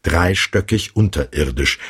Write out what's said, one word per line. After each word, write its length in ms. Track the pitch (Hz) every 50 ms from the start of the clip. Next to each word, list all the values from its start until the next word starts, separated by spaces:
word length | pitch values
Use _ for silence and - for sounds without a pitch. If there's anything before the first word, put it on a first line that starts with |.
| -
dreistöckig 920 | - 80 82 87 90 95 - - - - 104 92 - 110 104 - - _
unterirdisch, 840 | 107 110 95 - 73 69 - - 73 73 65 62 65 69 69 - - -